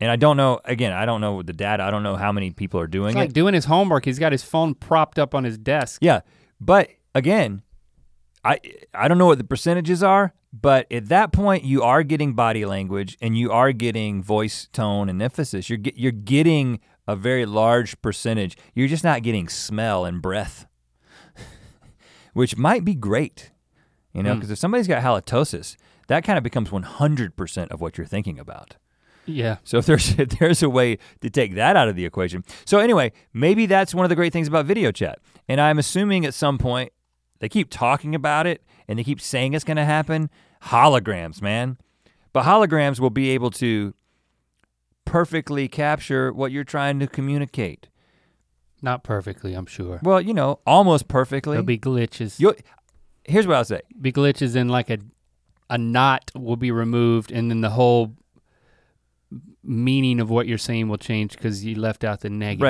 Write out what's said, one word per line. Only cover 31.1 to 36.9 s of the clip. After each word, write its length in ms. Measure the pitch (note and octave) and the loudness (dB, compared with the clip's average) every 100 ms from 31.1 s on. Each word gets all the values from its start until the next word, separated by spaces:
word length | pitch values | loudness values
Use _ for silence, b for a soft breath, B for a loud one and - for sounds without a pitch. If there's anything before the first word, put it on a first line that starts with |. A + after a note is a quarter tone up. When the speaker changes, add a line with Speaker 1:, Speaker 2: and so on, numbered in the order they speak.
| b | b
Speaker 1:
to 80 | D3 | -6
take 260 | C#3+ A2 F#2 | 0 0 2
that 200 | C3 G3 | 4 4
out 120 | A#2 | 4
of 80 | F2+ | 0
the 100 | E2+ | -4
equation. 380 | - F2+ F2+ - B | -4 -4 -4 -12 B
So 140 | B G3+ | B 4
anyway, 340 | A#3 G3 A#2+ - b | 4 4 2 -4 b
maybe 320 | A2+ D#3 G#3 G#3+ | 0 2 2 4
that's 280 | F#3+ F#3+ | 2 2
one 100 | F3 | 0
of 40 | F3+ | 0
the 80 | E3+ | 2
great 160 | E3+ | 0
things 160 | E3+ D3+ | 0 0
about 160 | D#3+ | 0
video 260 | D3 G#3+ D3 | 0 0 0
chat. 260 | - E2+ - b b b | -2 -6 -8 b b b
And 120 | C3+ | 2
I'm 180 | D3+ D3+ | 2 2
assuming 460 | - F#3 G3+ F#3+ | 0 0 0 0
at 80 | D3+ | -2
some 240 | - D3 C3+ | -2 -2 0
point 360 | C3 B2 B2 | -2 -4 -6